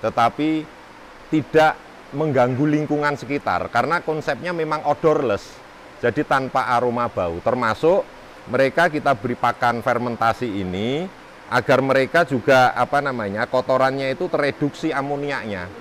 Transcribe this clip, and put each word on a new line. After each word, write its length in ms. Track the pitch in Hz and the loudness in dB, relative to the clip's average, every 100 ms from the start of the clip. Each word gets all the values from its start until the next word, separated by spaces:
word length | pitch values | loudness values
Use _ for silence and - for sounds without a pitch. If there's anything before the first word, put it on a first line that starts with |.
tetapi 600 | 110 107 135 - 151 156 156 - - - - - - | -2 2 0 2 -2 -2 -6 -18 -20 -20 -20 -20 -2
tidak 460 | 156 131 156 156 - - - - | -2 2 4 4 2 -14 -20 -12
mengganggu 540 | 139 156 131 123 127 151 | -4 0 2 2 2 0
lingkungan 500 | 151 151 147 147 143 | 0 0 0 0 -4
sekitar, 560 | 113 143 113 90 87 | -4 -4 -2 -2 0
karena 320 | 117 127 170 | -2 0 -2
konsepnya 480 | - 156 156 131 160 | -2 -4 -4 -6 -6
memang 320 | 175 156 151 | -4 -4 -2
odorless. 640 | 147 143 165 151 131 98 - - - - - - | -2 0 2 2 0 -2 -4 -20 -20 -20 -20 -2
Jadi 240 | 120 117 147 | -2 0 0
tanpa 420 | 139 131 135 117 | 0 0 -2 0
aroma 340 | 123 123 120 120 | 0 0 0 -2
bau, 300 | 104 90 85 | -2 -4 -2
termasuk 640 | 113 120 117 107 156 190 - - - - - | -2 0 0 2 2 2 0 -12 -20 -20 -6
mereka 420 | 127 135 147 170 | 0 2 2 0
kita 240 | 147 143 131 | 0 0 0
beri 220 | 123 120 | -2 -2
pakan 420 | 120 120 120 120 | -2 0 0 0
fermentasi 640 | 120 120 120 117 113 110 | 0 -2 -2 0 0 0
ini 640 | 123 101 92 90 110 143 185 - - - - | -4 -4 -4 -4 -4 -4 -6 -12 -20 -20 -2
agar 300 | 123 120 131 | -2 2 2
mereka 460 | 135 131 131 165 175 | 4 2 2 2 2
juga, 480 | 135 120 131 123 - | 0 4 6 6 2
apa 220 | 123 143 | 0 0
namanya, 460 | 143 127 104 101 123 | -2 -4 -4 -4 -2
kotorannya 600 | 127 123 131 131 139 135 | -2 2 2 2 0 -4
itu 160 | 131 180 | -4 -2
tereduksi 640 | 151 143 - 147 - 160 | 0 0 0 -4 -2 -4
amoniaknya. 800 | 135 139 143 143 135 107 98 90 95 | -2 -4 -4 -4 -6 -6 -8 -8 -12